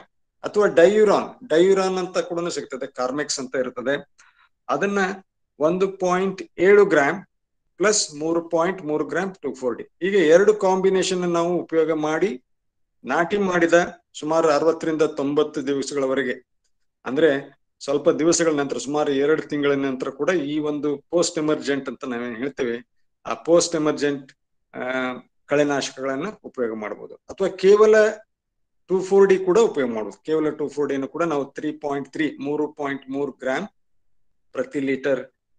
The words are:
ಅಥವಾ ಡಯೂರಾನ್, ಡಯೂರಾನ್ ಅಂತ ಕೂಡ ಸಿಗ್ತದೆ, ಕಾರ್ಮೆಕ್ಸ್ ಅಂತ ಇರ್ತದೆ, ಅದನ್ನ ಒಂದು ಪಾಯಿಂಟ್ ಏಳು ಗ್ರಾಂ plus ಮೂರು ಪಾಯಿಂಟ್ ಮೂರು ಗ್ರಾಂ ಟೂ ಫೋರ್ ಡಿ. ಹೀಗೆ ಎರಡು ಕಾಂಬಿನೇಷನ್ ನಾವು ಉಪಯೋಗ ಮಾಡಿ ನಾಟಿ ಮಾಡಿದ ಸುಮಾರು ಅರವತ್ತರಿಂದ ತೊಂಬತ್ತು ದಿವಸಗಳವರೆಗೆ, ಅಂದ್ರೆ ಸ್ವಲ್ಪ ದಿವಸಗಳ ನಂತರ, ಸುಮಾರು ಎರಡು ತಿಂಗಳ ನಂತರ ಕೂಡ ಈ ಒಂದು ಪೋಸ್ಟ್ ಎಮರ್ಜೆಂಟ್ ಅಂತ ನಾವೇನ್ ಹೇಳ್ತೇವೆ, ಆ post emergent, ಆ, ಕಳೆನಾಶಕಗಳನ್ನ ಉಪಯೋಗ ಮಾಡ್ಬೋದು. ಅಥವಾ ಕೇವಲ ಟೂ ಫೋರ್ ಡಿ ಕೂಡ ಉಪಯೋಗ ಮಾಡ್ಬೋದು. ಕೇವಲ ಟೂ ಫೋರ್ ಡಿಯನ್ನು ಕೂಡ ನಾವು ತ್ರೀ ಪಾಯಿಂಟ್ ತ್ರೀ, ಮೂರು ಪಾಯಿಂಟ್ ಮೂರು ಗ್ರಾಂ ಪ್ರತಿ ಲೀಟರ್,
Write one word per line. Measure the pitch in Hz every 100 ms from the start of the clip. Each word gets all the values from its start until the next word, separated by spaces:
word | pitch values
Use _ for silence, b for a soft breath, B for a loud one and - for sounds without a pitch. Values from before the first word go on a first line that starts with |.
| - _ _ _
ಅಥವಾ | - 208 202
ಡಯೂರಾನ್, | 160 175 214 208 151 104 - 127
ಡಯೂರಾನ್ | 156 190 196 190 185
ಅಂತ | 175 185
ಕೂಡ | 170 170 175
ಸಿಗ್ತದೆ, | 147 - 127 135
ಕಾರ್ಮೆಕ್ಸ್ | - 127 143 147 -
ಅಂತ | 127 135
ಇರ್ತದೆ, | 123 123 120 143 - _ b b b _ -
ಅದನ್ನ | 143 202 202 190 196 _ _ _ -
ಒಂದು | 151 185 190
ಪಾಯಿಂಟ್ | 190 180 180 190 185 - -
ಏಳು | 180 208 196
ಗ್ರಾಂ | 156 143 190 - _ _ _ _ -
plus | 196 - - 147
ಮೂರು | 160 165 165
ಪಾಯಿಂಟ್ | 170 175 185
ಮೂರು | 151 151 147
ಗ್ರಾಂ | 160 190 185
ಟೂ | 139
ಫೋರ್ | - 127 104
ಡಿ. |
ಹೀಗೆ | - _ 180 202 151
ಎರಡು | 170 202
ಕಾಂಬಿನೇಷನ್ | 208 190 190 190 190 - 185 175
ನಾವು | 170 170 175
ಉಪಯೋಗ | 170 160 160
ಮಾಡಿ | 160 151 160 190 247 - _ _ _ _ _ 120
ನಾಟಿ | 147 170 202
ಮಾಡಿದ | 190 175 170 170 180 - _
ಸುಮಾರು | - 151 160 160
ಅರವತ್ತರಿಂದ | 143 160 160 165 156
ತೊಂಬತ್ತು | 151 151 139 147 151 151 135
ದಿವಸಗಳವರೆಗೆ, | 139 - 143 135 135 123 - _ _ _ _ _ _ -
ಅಂದ್ರೆ | 135 160 139 - _ _ _
ಸ್ವಲ್ಪ | - 143 160
ದಿವಸಗಳ | 147 165 165 165
ನಂತರ, | 147 139 123
ಸುಮಾರು | 131 151 147
ಎರಡು | 135 143 156
ತಿಂಗಳ | - 147 143
ನಂತರ | 139 139 127 123
ಕೂಡ | - 147
ಈ | 180 143 151
ಒಂದು | 147 147 147 143
ಪೋಸ್ಟ್ | - 170 170 165
ಎಮರ್ಜೆಂಟ್ | 151 147 123 139 139
ಅಂತ | 117 135
ನಾವೇನ್ | 120 123 113
ಹೇಳ್ತೇವೆ, | 139 - 127 117 - _ _ _ -
ಆ |
post | 113 156 170 170 165
emergent, | 151 139 143 139 - _ _ _ _ 131
ಆ, | 127 131 127 120 - _ _
ಕಳೆನಾಶಕಗಳನ್ನ | 147 147 139 - - 135 135 190 -
ಉಪಯೋಗ | 127 - 117
ಮಾಡ್ಬೋದು. | 110 104 101 - -
ಅಥವಾ | - - 185
ಕೇವಲ | 190 190 208 220 214 214 214 _ _ _ _ _ _ _
ಟೂ | 185
ಫೋರ್ | 175 196 196
ಡಿ | 185
ಕೂಡ | 185 190
ಉಪಯೋಗ | 226 147 123
ಮಾಡ್ಬೋದು. | 110 104 -
ಕೇವಲ | - 156 151
ಟೂ | 151 139
ಫೋರ್ | 143 139
ಡಿಯನ್ನು | 139 135
ಕೂಡ | 156
ನಾವು | 170 143 135
ತ್ರೀ | - 151
ಪಾಯಿಂಟ್ | 151 147 139 131
ತ್ರೀ, | 156 147 113
ಮೂರು | 139 147 151
ಪಾಯಿಂಟ್ | - 139 135 131
ಮೂರು | 135 143
ಗ್ರಾಂ | - 127 139 208 _ _ _ _ _ _ _ _
ಪ್ರತಿ | 135 123 147
ಲೀಟರ್, | 135 131 143 135 - _ _